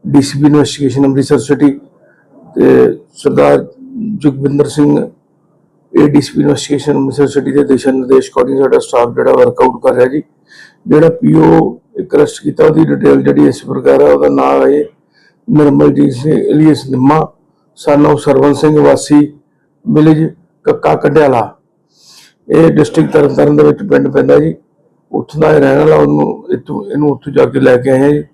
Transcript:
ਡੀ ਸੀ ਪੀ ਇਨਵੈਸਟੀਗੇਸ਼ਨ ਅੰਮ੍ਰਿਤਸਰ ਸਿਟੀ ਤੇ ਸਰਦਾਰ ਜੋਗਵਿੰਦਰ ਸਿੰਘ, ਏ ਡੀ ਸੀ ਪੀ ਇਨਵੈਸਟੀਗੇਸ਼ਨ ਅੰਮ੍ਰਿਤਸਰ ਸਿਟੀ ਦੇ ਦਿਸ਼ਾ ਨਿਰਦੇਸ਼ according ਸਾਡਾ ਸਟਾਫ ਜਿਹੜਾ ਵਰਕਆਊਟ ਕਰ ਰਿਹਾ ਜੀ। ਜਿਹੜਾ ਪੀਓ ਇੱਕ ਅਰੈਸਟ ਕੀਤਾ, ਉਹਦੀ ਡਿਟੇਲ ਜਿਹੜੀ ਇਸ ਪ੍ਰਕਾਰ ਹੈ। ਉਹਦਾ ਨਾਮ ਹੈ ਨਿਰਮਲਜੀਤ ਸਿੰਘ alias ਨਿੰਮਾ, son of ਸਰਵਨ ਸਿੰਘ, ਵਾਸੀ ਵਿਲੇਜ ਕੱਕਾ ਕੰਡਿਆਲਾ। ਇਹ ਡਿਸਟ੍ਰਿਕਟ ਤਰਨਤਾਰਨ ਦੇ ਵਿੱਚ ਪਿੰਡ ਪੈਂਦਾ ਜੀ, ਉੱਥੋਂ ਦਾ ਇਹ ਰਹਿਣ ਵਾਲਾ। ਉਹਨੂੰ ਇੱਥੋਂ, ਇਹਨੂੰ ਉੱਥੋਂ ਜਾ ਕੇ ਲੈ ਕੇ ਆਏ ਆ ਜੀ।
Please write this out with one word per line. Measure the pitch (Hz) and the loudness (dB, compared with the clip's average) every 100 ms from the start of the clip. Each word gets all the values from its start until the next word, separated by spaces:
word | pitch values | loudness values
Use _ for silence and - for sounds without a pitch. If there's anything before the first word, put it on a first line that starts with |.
| 135 | -4
ਡੀ | 139 | -6
ਸੀ | 135 139 | -6 -2
ਪੀ | 147 | 0
ਇਨਵੈਸਟੀਗੇਸ਼ਨ | 147 135 - 139 127 | 0 -2 -4 -4 -2
ਅੰਮ੍ਰਿਤਸਰ | 139 135 127 143 | -2 -2 -2 -2
ਸਿਟੀ | 120 139 143 135 - _ _ _ _ _ - | -2 0 0 -2 -16 _ _ _ _ _ -12
ਤੇ | - 135 131 - - _ | -2 2 2 2 -2 _
ਸਰਦਾਰ | - 143 131 143 143 - - - 254 - | -6 -4 0 0 0 -4 -20 -18 -12 -10
ਜੋਗਵਿੰਦਰ | 104 147 135 139 143 | -4 -4 -2 -4 -2
ਸਿੰਘ, | 143 - 147 143 - _ _ _ _ _ _ _ _ - | -4 0 0 0 -6 _ _ _ _ _ _ _ _ 0
ਏ | 147 | 2
ਡੀ | 143 | 2
ਸੀ | - | -2
ਪੀ | 151 | -2
ਇਨਵੈਸਟੀਗੇਸ਼ਨ | 143 139 - 143 147 | -2 -2 -4 -6 -4
ਅੰਮ੍ਰਿਤਸਰ | 139 135 127 139 | -4 -4 -2 -2
ਸਿਟੀ | 135 135 | -2 -2
ਦੇ | 139 | -2
ਦਿਸ਼ਾ | 131 127 135 | 0 0 0
ਨਿਰਦੇਸ਼ | 131 127 131 127 | -4 0 0 0
according | 139 131 135 | -8 -4 -2
ਸਾਡਾ | 131 127 | 0 0
ਸਟਾਫ | - 127 117 | 0 -2 -2
ਜਿਹੜਾ | 127 127 | -2 0
ਵਰਕਆਊਟ | 131 123 - 127 123 | 2 2 2 -2 0
ਕਰ | 135 | -2
ਰਿਹਾ | 123 | 0
ਜੀ। | 127 147 - _ _ - - _ - | 0 -2 -10 _ _ -20 -20 _ 0
ਜਿਹੜਾ | 151 165 | 2 2
ਪੀਓ | 165 151 156 160 165 156 - _ - | 2 0 2 4 2 0 -8 _ -14
ਇੱਕ | - | -4
ਅਰੈਸਟ | - - - | -2 -2 -8
ਕੀਤਾ, | - - | -10 0
ਉਹਦੀ | - 156 | 0 2
ਡਿਟੇਲ | 151 139 143 139 | 0 0 0 2
ਜਿਹੜੀ | 135 143 143 | 0 2 0
ਇਸ | 131 | -2
ਪ੍ਰਕਾਰ | - 135 135 135 | -10 -4 0 2
ਹੈ। | 147 | 2
ਉਹਦਾ | 143 147 | 2 0
ਨਾਮ | 139 135 139 | 0 0 0
ਹੈ | 135 147 147 _ _ _ _ _ - | 0 0 -4 _ _ _ _ _ -2
ਨਿਰਮਲਜੀਤ | 151 143 139 147 139 143 | 2 2 2 2 2 -2
ਸਿੰਘ | 123 151 | -2 -2
alias | - - 151 156 143 131 | -2 0 2 2 0 -4
ਨਿੰਮਾ, | 127 135 156 - _ _ _ _ - - | 0 2 2 -2 _ _ _ _ -8 0
son | 143 147 | 2 2
of | 147 | 2
ਸਰਵਨ | - 135 143 | 0 2 2
ਸਿੰਘ, | 139 156 151 | 2 0 2
ਵਾਸੀ | 143 135 - 147 147 - _ _ _ _ - | 2 2 2 2 2 -6 _ _ _ _ -2
ਵਿਲੇਜ | 147 156 156 160 - _ _ | 2 2 2 -2 -6 _ _
ਕੱਕਾ | 147 - 151 | -4 -2 -2
ਕੰਡਿਆਲਾ। | 156 147 147 143 123 104 _ _ _ _ _ _ - _ _ - | -2 0 2 2 0 -4 _ _ _ _ _ _ -20 _ _ -2
ਇਹ | 147 165 | 2 2
ਡਿਸਟ੍ਰਿਕਟ | 110 139 165 151 | 2 0 -2 0
ਤਰਨਤਾਰਨ | 151 143 131 147 | 0 0 0 0
ਦੇ | 147 | 2
ਵਿੱਚ | 147 147 | 2 0
ਪਿੰਡ | - 139 139 | -2 -2 0
ਪੈਂਦਾ | 143 135 143 | -2 2 2
ਜੀ, | 160 160 _ _ _ _ _ | 0 -6 _ _ _ _ _
ਉੱਥੋਂ | - 127 147 | -10 -8 -2
ਦਾ | 156 | 0
ਇਹ | 151 | 2
ਰਹਿਣ | 139 135 | 2 2
ਵਾਲਾ। | 151 | 2
ਉਹਨੂੰ | 156 147 147 147 - - | 2 2 0 -2 -6 -8
ਇੱਥੋਂ, | - - 127 | -8 -8 -12
ਇਹਨੂੰ | 101 143 147 | -8 -4 -4
ਉੱਥੋਂ | 131 147 | -4 -4
ਜਾ | 131 | 0
ਕੇ | 127 135 | 0 2
ਲੈ | 131 123 | 2 2
ਕੇ | 127 | 2
ਆਏ | 131 | 0
ਆ | 143 | 2
ਜੀ। | 147 147 | 0 -6